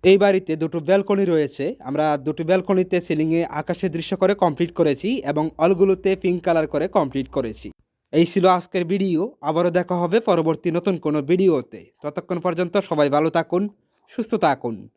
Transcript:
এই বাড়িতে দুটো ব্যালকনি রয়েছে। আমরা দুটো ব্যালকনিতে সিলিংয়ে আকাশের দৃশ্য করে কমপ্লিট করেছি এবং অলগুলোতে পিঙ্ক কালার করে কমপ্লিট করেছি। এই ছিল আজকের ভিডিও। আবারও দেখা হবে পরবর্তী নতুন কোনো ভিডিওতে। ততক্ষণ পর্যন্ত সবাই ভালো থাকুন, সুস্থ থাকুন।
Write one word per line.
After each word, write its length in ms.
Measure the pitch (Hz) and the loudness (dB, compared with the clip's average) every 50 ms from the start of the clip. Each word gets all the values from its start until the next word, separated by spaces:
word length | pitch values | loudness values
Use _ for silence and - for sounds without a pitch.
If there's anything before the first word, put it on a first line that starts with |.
| - | 6
এই 140 | 180 190 196 | 6 6 6
বাড়িতে 340 | 208 202 190 190 190 - 160 | 6 4 2 2 0 -4 -4
দুটো 220 | 156 160 160 165 170 | -4 -4 -4 -4 -4
ব্যালকনি 440 | 147 151 190 202 196 196 202 196 196 | 0 2 2 2 2 0 0 0 2
রয়েছে। 380 | 180 165 156 147 139 - - 139 170 262 _ | 2 2 0 0 -2 -4 -6 -6 -6 -6 _
আমরা 260 | - 127 139 151 151 156 151 | -10 -6 -2 0 0 0 0
দুটো 260 | 143 131 151 151 - 165 | -2 -4 -6 -6 -6 -2
ব্যালকনিতে 520 | 156 185 190 185 - 196 185 185 185 185 180 | 0 0 0 2 0 0 0 0 0 -2 -4
সিলিংয়ে 420 | 180 - 165 151 156 160 160 170 170 - - 151 | -2 -2 -2 -2 0 0 0 0 -2 -2 -6 -8
আকাশের 300 | 151 - 175 - - 180 | -6 -6 -6 -4 -4 -4
দৃশ্য 220 | 147 165 160 - 185 | -4 -6 -6 -6 -2
করে 160 | 180 190 185 202 | 0 2 0 2
কমপ্লিট 360 | 202 185 170 143 - 170 170 | 2 2 0 2 0 -4 -4
করেছি 360 | - - 165 151 139 - - 208 262 254 - 135 | 0 0 2 2 2 0 -2 -4 -4 -2 -4 -2
এবং 140 | 143 151 156 160 - - | -2 -2 -2 -2 0 0
অলগুলোতে 520 | 160 175 196 170 196 196 190 185 - 196 190 | 2 2 4 4 4 2 2 0 0 -2 -2
পিঙ্ক 240 | 190 - 185 180 180 - | 0 -2 -2 -2 -2 0
কালার 220 | 180 165 160 156 | 0 2 2 0
করে 200 | 156 - 143 156 190 | 0 -2 -4 -4 0
কমপ্লিট 400 | - 208 156 131 - 135 127 - - | 0 0 0 0 -2 -6 -6 -4 -4
করেছি। 320 | 143 123 113 110 - - 104 - _ _ _ _ _ _ _ | -4 -4 -4 -8 -10 -16 -18 -18 _ _ _ _ _ _ _
এই 140 | - 156 170 | 2 2 2
ছিল 180 | 170 - 196 175 185 | 4 2 2 4 4
আজকের 360 | 185 180 175 - - 185 175 | 4 4 0 -4 -4 -4 -2
ভিডিও। 360 | 165 196 196 196 190 170 156 185 254 - _ | -2 -2 -2 0 0 0 -2 -2 -4 -8 _
আবারও 280 | - 147 156 165 180 180 | -6 -2 0 0 0 2
দেখা 260 | 170 180 175 180 180 175 | 0 0 -2 0 -2 -2
হবে 160 | 175 170 185 233 | 0 0 0 0
পরবর্তী 480 | 226 226 180 165 156 160 160 151 - 175 | 2 2 0 2 2 0 -2 -2 -2 -2
নতুন 240 | 160 175 170 208 185 156 | -2 -2 -2 -2 -4 -2
কোনো 200 | - 151 147 151 | -2 -2 -2 -2
ভিডিওতে। 580 | 139 143 180 185 196 185 160 127 117 _ - 95 87 _ _ _ | 0 0 0 2 4 4 2 2 -2 _ -16 -20 -20 _ _ _
ততক্ষণ 360 | - 147 147 180 - - 185 170 | -12 -8 -8 -10 -8 -6 -8 -4
পর্যন্ত 340 | 165 180 170 165 180 170 - 202 185 - | -4 -4 -2 -2 -4 -2 -2 -4 -2 0
সবাই 200 | 165 151 147 143 | 0 0 2 2
ভালো 180 | 139 147 156 160 | 2 2 0 2
থাকুন, 320 | - 165 160 _ - 180 202 208 _ _ _ _ _ _ _ _ | 0 0 -2 _ -2 -2 -2 -4 _ _ _ _ _ _ _ _
সুস্থ 200 | - - 220 226 233 | -8 -8 -4 -2 -2
থাকুন। 400 | 196 175 156 135 - - 120 113 92 101 107 _ | 2 2 2 0 0 -4 -8 -8 -10 -16 -20 _